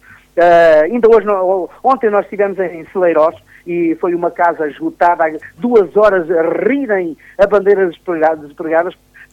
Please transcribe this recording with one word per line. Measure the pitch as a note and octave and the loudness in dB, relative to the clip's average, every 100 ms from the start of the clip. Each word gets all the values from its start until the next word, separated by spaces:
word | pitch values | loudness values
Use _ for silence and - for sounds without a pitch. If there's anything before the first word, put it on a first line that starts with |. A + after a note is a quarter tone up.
| _ - _ F3 | _ -20 _ 2
eh, | F3 E3+ E3 D#3 | 4 6 6 4
ainda | D#3+ A#3+ A3 | 2 2 4
hoje, | A3+ G#3 | 4 2
no-, | F#3+ F#3 F#3+ E3 - | -2 -2 -2 -6 -4
ontem | B3+ C4 A3 | -2 0 0
nós | G3+ | -2
estivemos | G3 G3+ G3+ F#3 | -4 -4 -4 -4
em | F3+ E3+ D3+ | -8 -8 -10
Celeiros | F#3+ F3 D#3 D#3+ D#3+ _ _ F3 | -2 0 2 0 -2 _ _ -8
e | F3 E3 D#3 | -4 -2 -2
foi | F#3 | -4
uma | F3 E3+ | -4 -4
casa | E3+ E3+ D#3 D3+ | -2 -2 -2 -6
esgotada, | C#3 D#3+ - F3 E3 D#3+ D#3 - - | -8 -10 -2 0 0 -4 -6 -16 -8
duas | A#3+ A#3 F3+ G3+ | 0 0 2 2
horas | G#3+ F#3+ D#3+ | 2 2 0
a | E3+ E3 D#3+ | -2 -2 -2
rirem | G3 C#4+ B3 G3 E3+ - _ - | -2 -2 -2 -4 -4 -10 _ -2
a | G3+ | 0
bandeiras | G3+ F#3+ G3 F#3 | 2 2 2 0
desprega-, | D#3 - E3 D#3 D#3+ | -4 -8 -2 0 -2
despregadas, | D3 C#3+ D#3+ D#3+ F3+ - _ _ - | -8 -12 -4 -2 -2 -8 _ _ -20